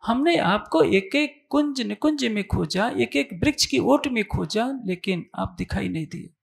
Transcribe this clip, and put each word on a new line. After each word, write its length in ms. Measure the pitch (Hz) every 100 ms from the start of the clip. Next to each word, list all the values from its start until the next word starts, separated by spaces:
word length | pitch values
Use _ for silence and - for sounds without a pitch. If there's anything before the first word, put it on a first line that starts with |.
| -
"हमने 320 | 240 302 339
आपको 460 | 170 208 - 320
एक 320 | 170 196 190 285
एक 320 | 294 - _
कुंज 320 | 277 294 262
निकुंज 440 | 220 208 302 302 240
में 220 | 214 196
खोजा, 420 | 196 170 180 226
एक 260 | 285 233 277
एक 140 | 277
वृक्ष 320 | 175 285 294 -
की 140 | 262
ओट 280 | 208 277 285
में 200 | 240 202
खोजा, 520 | - 170 214 240 269 214
लेकिन 440 | 180 - 180 - -
आप 200 | 190 180
दिखाई 320 | 180 196 190
नहीं 180 | 170 156
दिए।" 220 | 175 - _